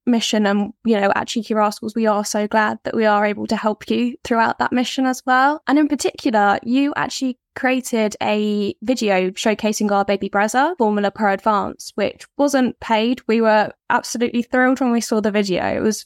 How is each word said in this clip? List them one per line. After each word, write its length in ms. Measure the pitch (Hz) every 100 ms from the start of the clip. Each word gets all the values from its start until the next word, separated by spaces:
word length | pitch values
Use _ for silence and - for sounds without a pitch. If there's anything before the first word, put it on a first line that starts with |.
mission, 400 | - 233 - 214
and, 300 | 202 202 202 -
you 160 | 226 208
know, 100 | 196
at 140 | - -
Cheeky 260 | 240 214
Rascals, 400 | 214 208 - 220
we 120 | 226 220
are 160 | 208
so 240 | 208 214 208
glad 340 | 220 214 226
that 100 | -
we 120 | 226 214
are 180 | 208
able 220 | 208 208 214
to 100 | 214
help 320 | 214 214 -
you 260 | 220 240 254
throughout 340 | - 226 226 -
that 160 | 247
mission 320 | 247 240 - 262
as 160 | 254
well. 380 | - 254 277 302 -
And 120 | 285
in 100 | 294
particular, 720 | 294 - - 285 214 202 202
you 280 | 226 254 285 -
actually 420 | - - 262 247 _ -
created 580 | 254 262 247 226 214 -
a 520 | 220 214 214 208 202 -
video 480 | 214 247 214 185 185
showcasing 600 | 196 226 208 214 214 214
our 140 | 202
baby 240 | 196 202 196
Brezza, 480 | 202 214 254 302 370
Formula 340 | 214 208 202
Pro 220 | - 208
Advance, 600 | 196 220 208 190 - -
which 320 | - 202 - - -
wasn't 420 | 285 269 247 -
paid. 420 | - 220 233 254 -
We 140 | 226
were 320 | 220 214 196 - -
absolutely 540 | - - 233 240 240
thrilled 380 | 233 254 254 262
when 120 | 254
we 80 | 233
saw 220 | - 220
the 80 | 208
video. 340 | 202 202 175
It 160 | 98 -
was 240 | 214 208